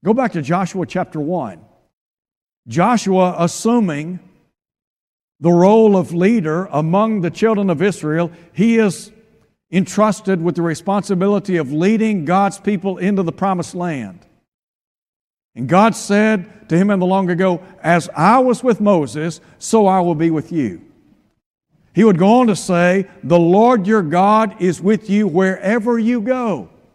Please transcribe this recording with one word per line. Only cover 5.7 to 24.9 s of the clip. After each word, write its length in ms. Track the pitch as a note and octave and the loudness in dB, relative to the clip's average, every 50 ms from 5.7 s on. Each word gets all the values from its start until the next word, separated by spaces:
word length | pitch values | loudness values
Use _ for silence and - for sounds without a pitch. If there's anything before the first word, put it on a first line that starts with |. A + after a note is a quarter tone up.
| G#3+ A3+ A3 G#3+ G3+ | 6 6 6 4 4
of 180 | F#3+ F3+ - D#3 | 2 0 -2 -2
leader 520 | F3 F3+ G3 A#3 A#3 E3+ D#3 D#3 E3+ F#3+ - | 0 2 2 2 2 0 -2 -4 -4 -6 -4
among 500 | - C#3 D#3 D#3+ E3 G3 G#3+ A3+ A3 G#3 | -4 -2 -2 0 0 0 0 0 -2 -2
the 100 | F3 E3+ | -4 -4
children 380 | - - G#3+ A3+ A3 G3+ G3+ G3 | -4 -2 0 0 0 0 0 -2
of 120 | F3 C#3 | -2 0
Israel, 500 | F3 G#3 F3+ - - D3+ D3+ E3 E3+ E3 E3 - - _ _ | 0 -2 -2 -4 -6 -4 -2 -2 -4 -4 -6 -14 -20 _ _
he 240 | - F#3+ A#3 A#3 A3+ | 0 2 2 4 2
is 340 | A3 G3+ - - - - _ _ _ _ _ _ _ _ _ _ _ _ | 2 0 -2 -4 -12 -20 _ _ _ _ _ _ _ _ _ _ _ _
entrusted 720 | - F3+ F#3+ - - - G#3 G#3+ G3+ - - F#3+ F#3+ F3+ | -2 -2 -2 -2 0 0 0 0 0 -4 -4 -4 -4 -2
with 140 | E3 F3 E3+ | -2 -4 -4
the 60 | F3 | -2
responsibility 920 | E3+ E3+ D#3+ - - - G3 G#3 F#3 - G3+ F3+ F#3 G3+ G3+ G3+ G3 - F#3 | -4 -4 -4 -6 -4 -4 -4 -4 -2 -2 -2 -2 0 0 0 -2 -2 -2 -4
of 160 | E3+ D#3 B2+ | -4 -2 -4
leading 540 | C#3+ D3+ E3 G3 A3 A3 A3 A3 G#3+ G3 D3+ | -4 -2 0 2 2 2 0 -2 -2 -4 -2
God's 340 | C#3 F3 F#3+ G3+ G3 - - | -2 0 0 0 0 -2 -4
people 380 | - G#3 G#3+ F#3+ E3 G3 F#3 D#3+ | -4 -4 -4 -2 -4 -6 -6 -4
into 260 | - F#3+ G#3 F#3+ F#3+ | -2 -2 -2 0 -2
the 80 | E3 | -4
promised 440 | D#3 - F#3 G3 F#3+ F3 E3 - - | -4 -4 -4 -2 -2 -4 -6 -8 -8
land. 520 | F#3 F3 F3+ D#3+ C3+ A#2 G2 F#2 E2+ _ _ _ _ _ _ _ _ _ _ _ _ _ _ _ _ _ _ _ _ _ _ _ _ _ _ _ | -8 -6 -6 -6 -6 -8 -10 -14 -18 _ _ _ _ _ _ _ _ _ _ _ _ _ _ _ _ _ _ _ _ _ _ _ _ _ _ _
And 140 | A#2+ B2 B2+ | -10 -6 0
God 280 | D#3 F3+ G#3 A3+ G#3 | 4 4 4 4 2
said 760 | - - - G3+ G3+ G#3+ A3 A3 G#3 F3 - - - - _ | -2 -4 -2 0 2 2 2 0 -2 -4 -10 -20 -20 -8 _
to 80 | D#3+ E3 | 0 2
him 120 | F#3+ G3+ | 2 2
in 100 | G#3 F#3+ | 2 0
the 60 | F3+ | 0
long 240 | F3+ F#3+ F#3+ F#3+ F3 | 0 0 0 0 0
ago, 320 | F3+ E3+ F#3+ F#3+ F3+ E3 - - - - - | 0 0 0 0 0 -2 -6 -14 -20 -8 -2
"As 260 | D3+ E3+ F3 D3+ - - | 0 0 0 0 -4 -4
I 240 | C#3+ D#3 F#3 A3+ C4+ | 0 2 4 4 4
was 240 | B3+ B3+ A#3+ - - | 4 2 0 0 0
with 160 | B3+ A3+ E3 | -2 0 0
Moses, 640 | G#3 G#3 G3+ E3+ D3 B2+ G#2+ D3+ D3+ E3+ E3 - _ _ - _ | 2 2 2 2 0 -2 -6 -8 -8 -8 -8 -10 _ _ -20 _
so 280 | - - - A3+ G#3 | -8 -2 0 2 4
I 140 | F#3+ F#3 F#3+ | 4 2 2
will 160 | F3+ F3 E3+ | 2 0 0
be 160 | D3+ D#3+ E3+ | 0 0 0
with 200 | D#3+ D#3 C3+ - | 0 0 -4 -4
you." 300 | F3 E3 C#3 G#2+ F2+ D#2+ - _ _ _ _ _ _ _ _ _ _ _ _ _ _ _ _ _ _ _ _ _ _ | -4 -2 -2 -2 -4 -8 -18 _ _ _ _ _ _ _ _ _ _ _ _ _ _ _ _ _ _ _ _ _ _
He 120 | E3 G#3+ | 2 4
would 120 | A3 G3+ D#3 | 4 4 4
go 220 | F#3+ G3 A3 B3 | 4 4 4 4
on 80 | B3+ A#3 | 4 2
to 80 | G3 | 0
say, 540 | - - - F#3 E3+ F3 F3 F3+ G3 F#3+ F#3+ - - | -2 -2 -2 0 2 2 2 2 0 -2 -6 -10 -16
"The 180 | - B2+ E3+ F3 | -4 2 2 4
Lord 460 | E3+ E3 F3+ G3+ A3 A#3+ B3+ A#3+ F3+ | 4 4 4 4 4 4 4 2 0
your 160 | F#3 A3 A3 | 0 0 0
God 540 | F#3+ D3+ C#3+ F3 F#3+ G3+ G#3+ A3 A3 G#3+ - - | 0 0 0 2 2 4 4 2 0 0 -4 -4
is 200 | F3 F#3 E3 - | -2 -2 -2 0
with 280 | C#3+ F#3 | 0 0